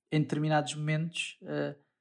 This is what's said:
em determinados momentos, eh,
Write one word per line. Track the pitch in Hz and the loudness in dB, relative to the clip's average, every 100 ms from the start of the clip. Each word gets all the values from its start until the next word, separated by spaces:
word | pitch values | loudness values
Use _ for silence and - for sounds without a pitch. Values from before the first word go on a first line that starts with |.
| _ | _
em | 156 | 2
determinados | 143 151 156 151 147 | 2 2 2 2 2
momentos, | 151 151 156 165 - - - | -2 0 0 0 -4 -8 -10
eh, | 156 147 143 143 _ _ | -6 -4 -4 -6 _ _